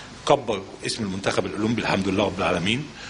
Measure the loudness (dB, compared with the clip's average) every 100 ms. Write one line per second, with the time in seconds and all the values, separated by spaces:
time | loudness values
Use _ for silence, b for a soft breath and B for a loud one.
0 | B -4 4 4 4 -4 -4 -8 -4 -2
1 | -2 -2 -2 0 -2 0 0 2 2 2
2 | 2 2 2 2 0 2 2 0 -2 B
3 | B